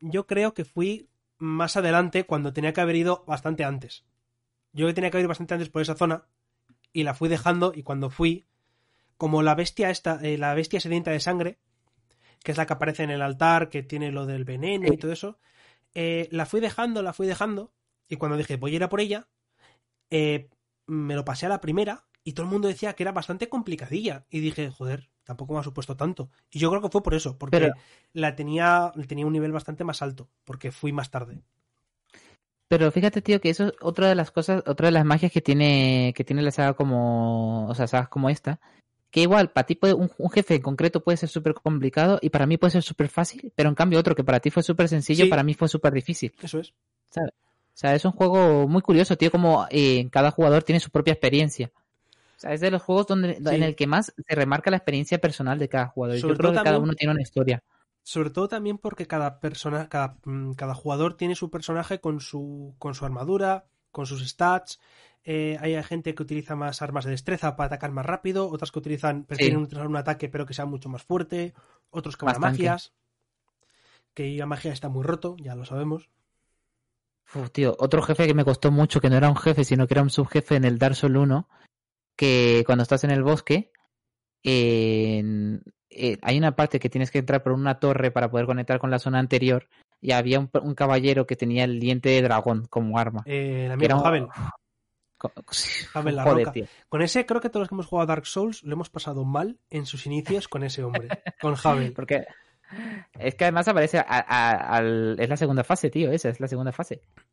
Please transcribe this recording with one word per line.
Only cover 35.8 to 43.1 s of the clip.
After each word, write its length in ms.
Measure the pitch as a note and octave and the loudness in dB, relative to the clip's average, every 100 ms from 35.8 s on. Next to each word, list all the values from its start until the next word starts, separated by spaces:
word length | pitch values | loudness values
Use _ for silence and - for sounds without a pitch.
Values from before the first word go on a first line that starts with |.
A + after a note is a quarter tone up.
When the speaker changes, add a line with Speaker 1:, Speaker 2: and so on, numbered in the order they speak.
| C3 C3 B2 A#2+ | 4 4 2 0
Speaker 2:
que 80 | |
tiene 180 | C3 C#3 | -2 0
la 80 | D3 | 0
saga 240 | C3+ C#3 | 2 0
como, 920 | C3+ C#3 B2+ A#2+ A#2 A#2 A2+ A2+ A2+ G#2+ | 2 0 2 2 2 0 0 0 -2 -4
o 60 | |
sea, 120 | A#2+ A#2+ | -2 0
sagas 220 | B2+ B2+ | 0 -2
como 220 | C#3+ C3+ | -2 0
esta, 280 | D3 - D3+ _ _ _ _ _ | -2 -4 -8 _ _ _ _ _
que 100 | - | 2
igual, 300 | E3+ G#3 F#3+ | 4 6 4
pa' 120 | - | 2
ti 100 | B2+ E3+ | 0 2
puede, 160 | G3 | 2
un, 160 | E3+ F3 - | 4 0 -2
un 120 | E3 | -2
jefe 260 | - G3+ D#3 | 0 2 2
en 60 | |
concreto 420 | C3 C3+ E3 E3+ | 0 0 0 0
puede 140 | - E3+ | 0 0
ser 100 | E3 | -2
súper 260 | E3 D#3 | -2 -2
complicado 640 | D3+ D#3 D3+ C3 D3+ E3+ G3 | -2 -2 0 0 2 4 4
y 80 | D#3 | 2
para 160 | D3 C#3+ | 2 2
mí 100 | D#3+ | 4
puede 140 | F3+ | 4
ser 100 | F3 | 2
súper 260 | D#3+ - | 0 -2
fácil, 440 | D3 | -2